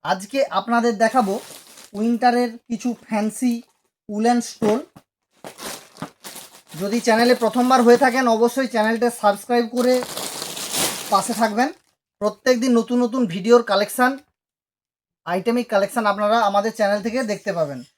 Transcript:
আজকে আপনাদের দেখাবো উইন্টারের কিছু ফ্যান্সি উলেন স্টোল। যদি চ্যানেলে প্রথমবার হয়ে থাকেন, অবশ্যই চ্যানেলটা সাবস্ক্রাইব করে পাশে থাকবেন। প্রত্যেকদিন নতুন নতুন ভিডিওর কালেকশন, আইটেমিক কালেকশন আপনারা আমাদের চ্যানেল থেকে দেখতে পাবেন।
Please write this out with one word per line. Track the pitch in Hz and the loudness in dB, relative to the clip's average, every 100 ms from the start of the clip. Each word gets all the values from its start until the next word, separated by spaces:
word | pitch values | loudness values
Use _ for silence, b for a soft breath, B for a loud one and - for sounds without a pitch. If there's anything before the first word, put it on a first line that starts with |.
| 151 | -4
আজকে | 185 196 269 269 | -6 -4 -4 -2
আপনাদের | 190 214 233 233 208 | -2 -2 0 0 0
দেখাবো | 226 254 202 208 - - - - - | 2 2 0 -2 -8 -20 -20 -20 -16
উইন্টারের | 202 226 233 247 240 247 233 _ | -4 -2 2 2 2 -2 -6 _
কিছু | 233 247 226 | -6 -4 -6
ফ্যান্সি | - 220 214 214 247 233 - _ _ _ - | -4 -2 -2 0 -2 -2 -8 _ _ _ -10
উলেন | 208 226 240 | -2 2 2
স্টোল। | 226 - 214 220 - - _ _ _ _ - - - - - - - _ - - - - _ | -2 -2 0 0 -2 -20 _ _ _ _ -20 -16 -14 -14 -18 -16 -16 _ -20 -20 -20 -20 _
যদি | 156 196 233 | -8 -4 -2
চ্যানেলে | 233 220 247 247 | 2 4 4 4
প্রথমবার | 226 247 247 254 | 2 0 2 4
হয়ে | 233 240 | 6 6
থাকেন, | 262 247 254 | 6 2 2
অবশ্যই | 220 233 262 269 | 2 2 0 -2
চ্যানেলটা | 233 214 226 240 233 | 0 0 0 -2 0
সাবস্ক্রাইব | 208 202 - 247 226 | 0 0 -2 -2 0
করে | 240 247 254 247 - - - - - - - - - - | -2 0 0 -2 -10 -10 -10 -12 -10 -8 -4 -4 -6 0
পাশে | 196 190 | 0 0
থাকবেন। | 214 226 208 269 - _ _ _ _ | -2 -2 0 -2 -4 _ _ _ _
প্রত্যেকদিন | 208 - - 247 254 | -6 -2 0 2 4
নতুন | 233 226 247 | 2 2 0
নতুন | 240 262 226 | 0 0 -2
ভিডিওর | 180 190 240 | -2 4 4
কালেকশন, | 226 196 202 - 247 269 _ _ _ _ _ _ _ _ _ _ - | 4 0 -2 0 0 0 _ _ _ _ _ _ _ _ _ _ -6
আইটেমিক | 180 185 240 240 | -4 -2 -2 0
কালেকশন | 202 196 - 214 | 0 0 0 -2
আপনারা | 202 208 233 208 | 0 2 2 2
আমাদের | 202 226 214 | 0 -2 -2
চ্যানেল | 202 208 | 0 0
থেকে | 214 233 | -2 -4
দেখতে | 233 202 - | -4 -6 -4
পাবেন। | 175 151 131 - | -4 -4 -6 -14